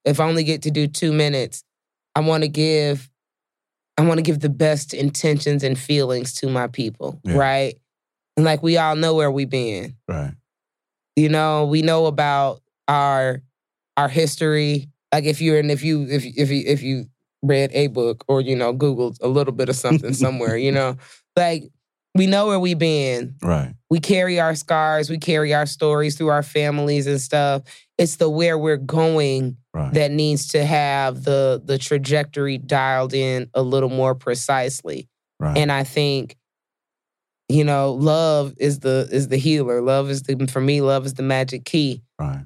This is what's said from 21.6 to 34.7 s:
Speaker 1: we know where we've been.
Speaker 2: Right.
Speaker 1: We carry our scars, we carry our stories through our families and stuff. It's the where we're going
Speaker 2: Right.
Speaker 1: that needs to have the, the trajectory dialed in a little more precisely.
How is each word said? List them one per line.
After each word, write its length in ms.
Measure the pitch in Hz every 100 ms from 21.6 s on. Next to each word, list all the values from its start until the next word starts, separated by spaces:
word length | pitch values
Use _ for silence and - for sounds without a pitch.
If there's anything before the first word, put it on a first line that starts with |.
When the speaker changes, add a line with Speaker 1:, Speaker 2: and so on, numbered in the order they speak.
| - _ _ _ _ 185
Speaker 1:
we 100 | 190
know 200 | 196 208
where 120 | 190
we've 180 | 180 165
been. 560 | 160 151 135 123 123 135
Speaker 2:
Right. 320 | 87 80 65 - -
Speaker 1:
We 100 | 165
carry 400 | - 190 185 175
our 140 | 160 156
scars, 540 | - 160 156 156 151
we 80 | 160
carry 340 | 175 156 151
our 120 | 147 151
stories 520 | - 156 147 151 147
through 120 | 156
our 140 | 147
families 640 | 143 151 147 147 147 147 139
and 120 | 139
stuff. 400 | 131 151 143 139 - - _ -
It's 180 | 170 -
the 120 | 160
where 280 | 151 170 160
we're 200 | 156 143
going 800 | 131 160 160 156 143 131 127 123 _
Speaker 2:
Right. 200 | 160 139
Speaker 1:
that 180 | 151 147
needs 360 | 147 151 147 -
to 160 | 151 147
have 580 | 156 143 139 135 131
the, 380 | 139 139 135 123
the 140 | 151 135
trajectory 800 | - 147 131 147 147 147 139 131
dialed 560 | 127 143 135 131 131
in 360 | 135 131 127 120
a 80 | 131
little 280 | 131 135 131
more 260 | 131 131 131
precisely. 920 | - 123 - 135 127